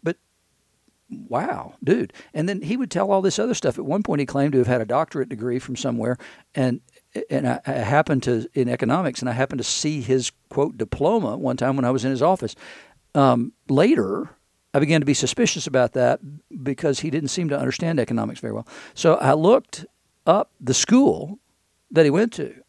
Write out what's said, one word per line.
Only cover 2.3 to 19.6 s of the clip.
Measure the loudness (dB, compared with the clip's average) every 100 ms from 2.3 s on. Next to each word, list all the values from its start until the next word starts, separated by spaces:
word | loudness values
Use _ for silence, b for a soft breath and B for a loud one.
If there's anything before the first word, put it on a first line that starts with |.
And | -4 -4
then | -4
he | -4 -4
would | -4
tell | -2 2
all | 2
this | 2 0
other | -2
stuff. | 0 -2 -4
At | -2
one | -2
point, | -2 -2
he | -2
claimed | 0 2
to | 2
have | 2
had | 2
a | 0
doctorate | -2 -2 -4 -8
degree | -6 -4 -6
from | -6
somewhere, | -6 -4 -2 -2 -4 B B B
and, | -2 -2 -2 _ _ _ -10 -4
and | -2 -2
I, | -4
I | -4
happened | -4 0 2 2 0
to, | 0 -2 -2
in | -2 -2
economics, | 0 0 0 -2 -4
and | -6
I |
happened | -2 -2 -2
to |
see | -4 -4 -4 -4
his, | 0 0 0 _ _
quote, | -2 -2 -2
diploma | -8 -2 0 0 -2 -4
one | -4 -2
time | -2 0
when |
I | 0
was | 0
in | -2
his | 0
office. | 2 2 -2 -10 B B B B _
Um, | 2 4 4 -2 _ _
later, | 4 6 4 2 -2 -6 _ _ _ _
I | 0
began | 4 2
to | 2
be |
suspicious | 0 0 0 0 0 -2
about | 2 2
that | 2 2 2 -4 -20 _ -10
because | -6 -2 -2 -2
he | -2
didn't | -4 -4
seem | -4 -4
to | -2
understand | -4 -2 -2 0
economics | -2 -2 -4 -6
very | -8
well. | -8 -10 B B
So | 0 2
I | 4 4
looked | 4 6 4